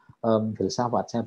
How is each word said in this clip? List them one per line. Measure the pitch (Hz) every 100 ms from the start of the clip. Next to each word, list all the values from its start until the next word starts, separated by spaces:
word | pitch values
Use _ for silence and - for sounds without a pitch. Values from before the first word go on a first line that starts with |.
| _ -
em, | 117 110 110 104
filsafat, | 95 - 120 104 95
saya | 117